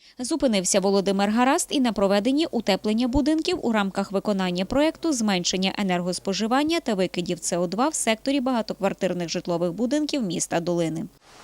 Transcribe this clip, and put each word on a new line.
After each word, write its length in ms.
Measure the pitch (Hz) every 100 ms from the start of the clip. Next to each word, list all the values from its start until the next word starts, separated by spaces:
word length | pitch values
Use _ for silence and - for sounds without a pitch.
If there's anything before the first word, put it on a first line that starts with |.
| - -
Зупинився 600 | 247 320 277 208 180 202
Володимир 500 | 196 196 190 196 202
Гараст 380 | 220 254 330 -
і 80 | 285
на 140 | 247
проведенні 520 | 214 196 202 214 277 330
утеплення 560 | 240 208 190 214 220 254
будинків 520 | 269 277 320 320 359
у 100 | 240
рамках 400 | 220 196 196 196
виконання 540 | 190 214 196 185 180 190
проєкту 480 | 262 311 320 330
зменшення 600 | 262 214 185 175 185 190 -
енергоспоживання 1000 | 196 175 180 180 - 185 214 262 302 339
та 140 | 285
викидів 440 | 196 180 - 170 170
С 160 | - 175
О 100 | 175
два 220 | 190 285
в 60 | -
секторі 440 | - 220 - 277
багатоквартирних 880 | 254 247 208 180 196 180 185 180 165
житлових 440 | 185 175 170 175
будинків 500 | 175 240 294 294 294
міста 360 | 202 165 - 170
Долини. 460 | 175 175 165 160 170 - - -